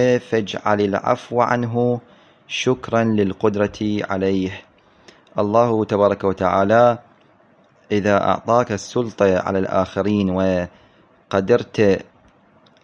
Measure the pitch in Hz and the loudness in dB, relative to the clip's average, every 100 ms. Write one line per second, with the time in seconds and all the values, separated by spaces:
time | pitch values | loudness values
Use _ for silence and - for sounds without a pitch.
0 | 123 123 - 113 101 107 - 104 101 98 | 2 0 0 -4 -4 -4 -2 0 2 0
1 | 120 123 - 120 120 120 120 120 123 120 | 0 -2 -2 0 0 0 -2 0 0 -2
2 | - _ _ _ - - - 127 - 113 | -6 _ _ _ -12 -6 -2 -2 -2 0
3 | 113 107 101 95 107 101 104 - 107 104 | 2 2 0 0 -2 0 -2 -2 -4 -4
4 | - 98 95 98 92 98 - _ _ _ | -4 -2 -2 0 -2 -8 -18 _ _ _
5 | - - _ - 104 110 120 110 107 107 | -20 -20 _ -4 0 2 2 0 0 2
6 | 101 98 98 92 92 92 98 113 120 113 | 2 2 -2 0 0 2 2 4 4 2
7 | - _ _ _ _ _ _ _ - 104 | -6 _ _ _ _ _ _ _ -6 -2
8 | 101 101 95 95 - 117 123 104 - 123 | 2 2 2 -2 0 0 0 -4 -6 -6
9 | 117 - 101 92 90 95 95 98 92 - | -4 0 2 2 0 -2 -2 -2 -2 -2
10 | 95 104 95 92 95 92 87 - _ _ | -2 0 0 0 0 0 -4 -10 _ _
11 | _ _ - 98 98 120 - - 104 90 | _ _ -4 -2 2 0 0 0 2 2
12 | - _ _ _ _ _ _ _ | -4 _ _ _ _ _ _ _